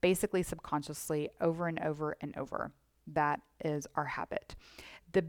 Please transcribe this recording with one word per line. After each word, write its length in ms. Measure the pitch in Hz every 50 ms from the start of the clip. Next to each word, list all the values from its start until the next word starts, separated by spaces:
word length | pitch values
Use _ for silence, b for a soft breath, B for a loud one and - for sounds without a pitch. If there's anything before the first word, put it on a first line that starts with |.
basically 400 | - 180 185 180 - 202 - 185
subconsciously, 880 | 175 - - 160 - - - 147 143 - 151 - - - 160 151 151 - - -
over 260 | - 165 165 165 175 170
and 120 | 165 -
over 380 | - 156 151 147 156 151 - -
and 140 | - 147 143 143
over. 340 | 135 - - - - - - _ _ _ _ _ _ -
That 340 | 151 156 151 147 147 - - _ _ _ -
is 240 | 160 147 147 143 - _
our 100 | - 151
habit. 500 | 151 - - - - - - - _ - B B B B B B B B B B -
The 140 | - 190 180